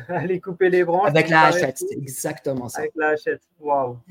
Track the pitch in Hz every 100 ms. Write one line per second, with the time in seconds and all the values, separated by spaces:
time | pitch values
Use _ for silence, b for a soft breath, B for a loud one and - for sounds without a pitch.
0 | 123 175 165 180 190 175 185 180 175 175
1 | 190 151 160 160 156 175 160 - 185 -
2 | 135 131 156 147 - 131 120 - 151 156
3 | 156 151 - 139 _ _ 147 143 131 123
4 | -